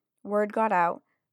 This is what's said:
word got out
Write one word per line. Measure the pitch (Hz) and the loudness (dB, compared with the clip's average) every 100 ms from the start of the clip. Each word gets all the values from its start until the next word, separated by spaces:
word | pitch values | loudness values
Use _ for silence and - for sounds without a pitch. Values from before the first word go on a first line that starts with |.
| _ _ | _ _
word | 202 208 208 | -4 -2 0
got | 220 220 | 0 0
out | 185 170 - _ _ _ | 2 0 -2 _ _ _